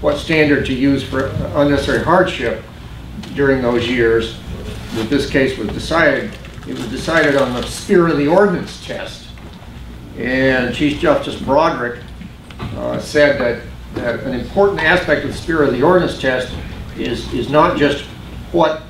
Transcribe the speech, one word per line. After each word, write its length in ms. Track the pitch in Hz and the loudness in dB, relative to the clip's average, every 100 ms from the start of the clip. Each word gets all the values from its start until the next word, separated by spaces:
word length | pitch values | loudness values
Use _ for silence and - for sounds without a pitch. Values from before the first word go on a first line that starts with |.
what 140 | 156 143 | 0 -2
standard 480 | - 160 151 135 - | 0 4 4 4 2
to 80 | |
use 280 | 127 139 135 | 0 2 2
for 260 | - 131 135 - - 151 | 0 -2 -2 -2 -4 2
unnecessary 480 | 147 139 139 131 | 2 2 2 0
hardship 580 | 139 180 180 - 120 110 - - - - - - - 135 | 4 4 4 0 -4 -4 -8 -16 -16 -14 -14 -14 -10 0
during 260 | 139 135 | 2 2
those 260 | 123 120 110 | 2 0 0
years 500 | 127 113 113 110 - - - - - - 117 | 2 4 4 0 -8 -10 -10 -8 -10 -8 -6
that 140 | 107 | -2
this 200 | 139 - | 0 2
case 280 | 147 131 - | 2 2 0
was 120 | 104 | -6
decided. 600 | 82 - 160 160 123 107 - - - - | -6 -2 2 2 2 -4 -10 -16 -16 -12
It 100 | 131 | -10
was 100 | 120 | -8
decided 480 | 127 - 165 147 139 | -6 -2 2 4 4
on 160 | 127 | 2
the 100 | 123 | -2
spirit 480 | - - - 196 170 | -6 -8 2 4 4
of 60 | 147 | 2
the 100 | 143 | 4
ordinance 580 | 175 202 170 - - - | 4 4 2 -4 -12 -10
test. 420 | 110 95 - - - - - - - - - - - | -8 -8 -12 -14 -16 -16 -18 -16 -16 -16 -16 -14 -8
And 580 | 120 131 131 127 123 113 | -2 2 4 4 0 0
Chief 240 | 147 - | 0 2
Justice 420 | 165 139 - 113 | 2 2 0 -6
Broderick, 600 | 101 139 165 139 120 - - - - - - - | 2 4 4 2 -4 -6 -12 -14 -16 -16 -18 -12
uh, 400 | 117 120 120 123 | -10 -6 -4 -6
said 400 | - 151 143 - | -2 4 4 4
that, 240 | 120 113 - - - 113 | 0 -2 -8 -14 -10 -6
that 300 | 120 113 127 | -4 -4 -4
an 120 | 123 | -6
important 440 | 110 - 202 165 | -4 4 4 4
aspect 420 | 156 180 175 147 | 2 2 4 0
of 80 | 139 | 0
the 60 | 127 | -6
spirit 320 | - 165 139 | -2 2 4
of 40 | |
the 80 | 123 | 4
ordinance 360 | 147 185 151 - | 6 6 4 0
test 340 | 135 127 127 - - - - - | 0 0 -2 -6 -10 -10 -12 -6
is, 360 | 131 120 - | -4 -4 -4
is 160 | 135 113 | -4 0
not 280 | 147 165 151 | 4 4 4
just 260 | 147 143 - - - - - | 2 2 -6 -14 -14 -14 -4
what 300 | 175 156 156 - | 2 2 0 -8